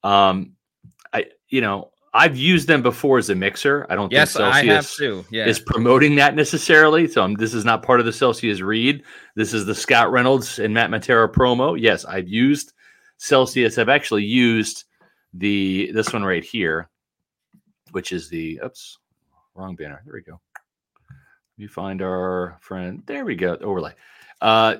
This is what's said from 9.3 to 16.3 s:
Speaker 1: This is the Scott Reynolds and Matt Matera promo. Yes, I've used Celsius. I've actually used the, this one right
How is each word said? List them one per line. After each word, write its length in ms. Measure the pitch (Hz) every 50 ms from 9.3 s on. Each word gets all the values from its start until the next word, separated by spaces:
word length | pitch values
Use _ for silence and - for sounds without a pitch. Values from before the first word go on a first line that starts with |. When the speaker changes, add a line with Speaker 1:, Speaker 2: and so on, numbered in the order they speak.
| _
Speaker 1:
This 180 | 107 110 - 113
is 120 | 110 98
the 80 | 98 104
Scott 380 | - - - 127 120 117 87
Reynolds 480 | 120 123 123 131 135 131 107 - - -
and 140 | 107 107 107
Matt 160 | 117 113 85
Matera 360 | 110 107 - - 123 113 113 -
promo. 480 | - 123 127 123 123 120 131 156 170 -
Yes, 260 | 113 110 92 82 -
I've 220 | - 95 95 90
used 460 | 90 104 113 123 139 147 139 - - _ _ _ _ _ _ _ _ _
Celsius. 600 | _ - - 147 131 127 - - 131 120 110 - 127
I've 100 | 113 117
actually 360 | 143 143 - - 113 104 104
used 580 | 104 120 127 123 120 113 110 104 - - - - _ _ _ _ _ _ _ _ _ -
the, 580 | 90 98 104 101 101 98 95 95 95 98 - 87
this 200 | 110 110 - -
one 100 | 110 101
right 200 | 95